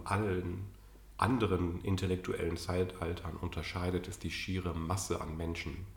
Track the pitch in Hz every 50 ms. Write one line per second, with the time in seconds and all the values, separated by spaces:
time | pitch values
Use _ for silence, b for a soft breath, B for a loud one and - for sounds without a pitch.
0 | - - 98 101 107 101 92 90 87 87 87 95 101 101 - b b b b b
1 | b b - - - 101 131 120 107 92 92 85 87 87 85 87 - 101 95 90
2 | 98 92 92 87 - - - - 85 82 85 85 - - 90 90 92 90 - -
3 | 82 82 87 - - 85 80 85 90 85 - 82 80 - - 90 90 90 90 87
4 | - 95 90 - - 82 - - - - 92 92 90 87 82 82 82 80 95 98
5 | - - - - 73 78 80 80 85 82 82 - - 76 69 - - - -